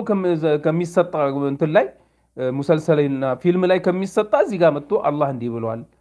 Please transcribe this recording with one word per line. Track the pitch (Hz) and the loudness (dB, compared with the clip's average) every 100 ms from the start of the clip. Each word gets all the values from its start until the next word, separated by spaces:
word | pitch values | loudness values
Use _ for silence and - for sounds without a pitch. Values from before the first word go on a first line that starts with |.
ከም-፣ | 226 202 180 165 156 151 | 0 0 0 0 0 0
ከሚሰጣ | 156 160 170 185 175 156 143 139 | 0 0 0 0 0 0 -2 -2
እንትን | 139 139 160 | -4 -2 0
ላይ፣ | 175 180 - _ _ _ - | 2 0 -6 _ _ _ -6
እ፣ | 127 | -4
ሙሰልሰልና | 135 143 156 156 151 143 135 135 127 | -4 0 0 2 2 2 0 -2 -2
ፊልም | 175 180 | 0 2
ላይ | 180 185 | 2 2
ከሚሰጣ | 180 180 190 - 214 285 | 0 -2 -2 -2 0 0
እዚህ | 349 190 | 0 4
ጋር | 165 | 2
መጥቶ | 143 139 208 | 2 -2 -2
"አላህ | 147 147 143 | 0 0 -2
እንዲህ | 127 120 | -2 -6
ብለዋል፣ | 117 113 113 151 _ | -4 -6 -6 -12 _